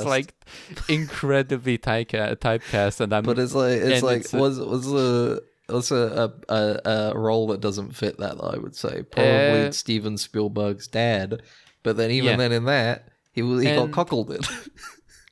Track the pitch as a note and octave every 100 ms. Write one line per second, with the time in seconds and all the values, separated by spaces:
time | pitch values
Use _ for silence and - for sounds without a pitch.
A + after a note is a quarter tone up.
0 | A2 C3 C#3 _ - - - - - D#3
1 | D3+ - C#3 C3+ C3+ C3+ B2+ A#2 - A2+
2 | A#2 A2 G#2+ - A#2+ A2+ - G#2+ G2+ -
3 | G#2+ G#2+ A2 A#2+ B2 C#3 B2+ A#2+ A#2+ C3
4 | B2+ A#2+ - B2 C3+ C3 - B2+ C3 C#3
5 | B2+ A#2+ A#2+ - - _ - A#2+ A#2+ C3
6 | A2+ A2+ A2+ - - A2 G#2+ G#2 - A2
7 | G#2+ G#2+ A2 A2+ A2 G2+ G#2+ G2+ G2 -
8 | G#2 - G2 - - - - - - -
9 | - - - C3+ C#3+ D3 C#3+ C#3+ - A2
10 | G#2+ G#2 - G#2+ G#2 G#2 G#2 G2+ - A2
11 | A#2 G#2 F#2+ A2+ - - - _ A2 A2
12 | A2+ B2+ B2 A#2 A#2+ A#2 A#2+ C#3+ A#2 B2
13 | - _ _ - A#2+ B2 C#3+ D3 B2+ D3+
14 | E3+ C3 G#2+ - - - - - - -
15 | _ - -